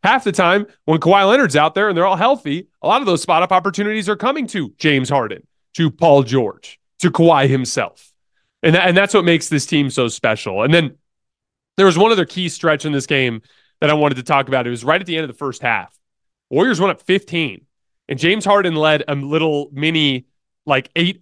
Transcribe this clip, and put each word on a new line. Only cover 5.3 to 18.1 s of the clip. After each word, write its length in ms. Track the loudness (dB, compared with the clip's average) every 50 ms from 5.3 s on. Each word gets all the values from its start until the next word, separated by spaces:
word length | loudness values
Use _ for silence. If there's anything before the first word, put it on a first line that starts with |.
| -8 -12 -16 _ _ _ _ _ -4
to 180 | -2 -2 -2
Paul 320 | 0 2 4 6 6 6 4
George, 560 | 2 0 0 0 -2 -6 _ -18 -20 -20 _ _ _ _ -2
to 120 | -2 0
Kawhi 380 | 2 4 4 4 4 4 4 2
himself. 640 | 0 0 -2 -4 -4 -6 -6 -6 _ _ _ _ _ _ _ _ _ _ _ _ _ _ 0
And 120 | 2 4
tha-, 60 | 4
and 140 | 4 2 2
that's 180 | 2 2 2 2
what 120 | 2 2
makes 240 | 2 2 0 0 -2
this 160 | -4 -4 -2
team 240 | -2 -2 -2 -2 -2
so 180 | -2 -2 -4 -4
special. 540 | -4 -4 -2 -2 -2 -2 -4 -6 -4 -2
And 120 | 0 2 2
then 220 | 2 2 0 -6 _ _ _ _ _ _ _ _ _ _ _ _ _ _ _ _
there 120 | 2 4 4
was 100 | 4 4
one 140 | 4 2
other 140 | 2 2 -2
key 220 | -4 -4 -8 -8 -8
stretch 380 | -6 -4 -2 -2 -2 -2 -2
in 80 | -4 -6
this 140 | -4 -4 -2
game 340 | -2 -2 -2 -2 -4 -8 -12 _ _ _ _ _ _ -2
that 80 | 0 0
I 40 | 2
wanted 220 | 2 0 0 -2
to 80 | -4 -4
talk 240 | -2 -2 -2 0 0
about. 200 | -2 -4 -2 -4
It 20 |
was 160 | -8 -6 -2
right 160 | -2 -2 -2
at 60 | -2 -4
the 100 | -6 -6
end 60 | -6
of 60 | -8
the 80 | -10 -10
first 240 | -10 -10 -8 -6
half. 320 | -4 -4 -4 -4 -6 -10 _ _ _ _ _ _ _ _ _ _ _ -4
Warriors 300 | -2 0 0 0 0 0
went 120 | -2 -2
up 100 | -2 -4
fifteen, 640 | _ -2 -2 -2 -2 -4 -6 -6 -6 -6 -8 -14 _ _ _ _ _ _ _ _ _
and 100 | -10